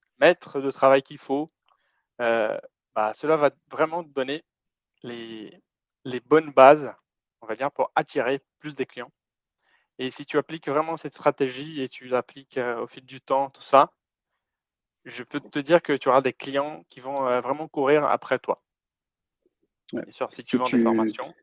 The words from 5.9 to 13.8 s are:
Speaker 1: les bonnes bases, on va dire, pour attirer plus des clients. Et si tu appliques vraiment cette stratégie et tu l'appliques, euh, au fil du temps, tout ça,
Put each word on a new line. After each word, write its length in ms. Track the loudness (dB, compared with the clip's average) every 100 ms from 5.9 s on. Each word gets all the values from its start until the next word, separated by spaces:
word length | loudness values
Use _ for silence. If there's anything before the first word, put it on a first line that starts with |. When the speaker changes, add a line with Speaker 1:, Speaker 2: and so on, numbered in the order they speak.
| _
Speaker 1:
les 160 | -10 -8
bonnes 300 | 2 2 4
bases, 400 | 8 10 8 2 -14 _ _ _ _
on 40 | -12
va 100 | -8
dire, 160 | -6
pour 200 | -4 -4
attirer 480 | -4 -4 -2 -2 -4 _ _
plus 160 | -12 -10
des 100 | -10
clients. 260 | -12 -18 _ _ _ _ _ _ _ _ -12
Et 120 | -10
si 160 | -10 -6
tu 120 | -4
appliques 300 | -4 -8 -4
vraiment 280 | -2 -2 -6
cette 180 | -12
stratégie 680 | -2 -2 0 -2 -6 -12 -10
et 60 | -10
tu 180 | -12 -6
l'appliques, 520 | -4 -4 -12 -12 -8
euh, 240 | -6 -6
au 40 | -10
fil 180 | -14
du 160 | -20 -12
temps, 300 | -2 -2 -2
tout 120 | -8
ça, 300 | 4 4